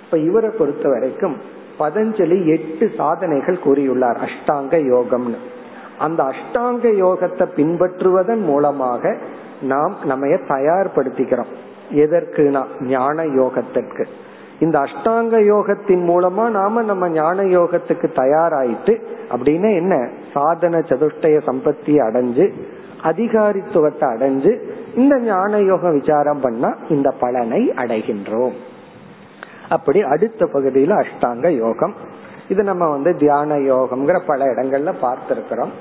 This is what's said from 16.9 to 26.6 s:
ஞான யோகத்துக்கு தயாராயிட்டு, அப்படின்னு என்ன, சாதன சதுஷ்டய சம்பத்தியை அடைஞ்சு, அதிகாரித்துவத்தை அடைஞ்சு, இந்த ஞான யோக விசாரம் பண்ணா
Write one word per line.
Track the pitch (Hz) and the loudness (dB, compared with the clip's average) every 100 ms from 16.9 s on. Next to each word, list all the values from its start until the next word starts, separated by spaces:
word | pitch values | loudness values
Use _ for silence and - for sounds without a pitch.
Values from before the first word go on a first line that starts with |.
| 190 180 | 0 0
ஞான | 160 156 190 | 0 0 0
யோகத்துக்கு | 196 180 170 170 175 170 160 | 2 4 2 0 -2 -2 0
தயாராயிட்டு, | - 131 151 170 151 127 107 - 226 - - - | 2 2 4 2 0 -2 0 0 0 -2 -14 -8
அப்படின்னு | 123 135 160 214 | 0 0 2 2
என்ன, | 190 180 160 123 - - | 2 2 0 -2 -8 -8
சாதன | 143 147 170 170 170 | 0 0 2 2 0
சதுஷ்டய | 160 - 151 151 160 151 147 | 0 2 0 2 2 2 0
சம்பத்தியை | 131 151 143 147 147 | -2 -2 -2 2 2
அடைஞ்சு, | 110 120 123 120 196 - - - - - | 2 0 0 2 0 0 -14 -16 -20 -6
அதிகாரித்துவத்தை | 160 160 233 220 208 196 - 175 151 147 | -4 -2 0 2 2 0 -2 2 2 2
அடைஞ்சு, | 139 113 135 135 156 240 - - - | -2 0 0 2 2 0 -6 -14 -8
இந்த | - 269 269 | 2 4 4
ஞான | 233 185 202 208 | 2 0 0 2
யோக | 196 180 175 | 2 2 2
விசாரம் | 147 147 151 147 143 | 0 2 2 2 0
பண்ணா | 131 113 | -2 0